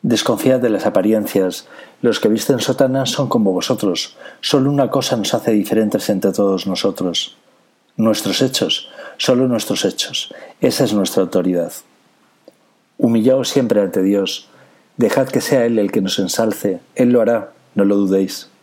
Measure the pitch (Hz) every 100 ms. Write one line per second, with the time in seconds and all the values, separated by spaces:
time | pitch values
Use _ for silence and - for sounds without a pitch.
0 | - 113 - 110 135 131 117 101 107 101
1 | 95 110 95 98 92 82 - - - _
2 | 120 110 110 107 - 127 - 127 131 135
3 | 135 - 113 120 101 90 - 85 101 85
4 | - - - - - 143 135 143 127 139
5 | 127 120 101 117 - 107 98 110 107 104
6 | - 98 98 92 98 95 98 90 85 82
7 | 92 82 - _ _ _ _ _ _ -
8 | 110 104 - - 131 131 - - - -
9 | - - - 123 131 117 - 95 98 -
10 | - - - - - - 131 - 127 104
11 | 92 - 92 - 92 87 82 - _ _
12 | _ _ _ _ - _ _ _ _ _
13 | 120 117 110 135 120 143 120 104 98 104
14 | 92 101 95 - - _ _ _ _ -
15 | 117 - 127 127 - 135 117 113 101 110
16 | 95 - 95 - 113 101 104 90 _ -
17 | 123 123 113 117 101 _ _ - 101 101
18 | 98 98 95 - - _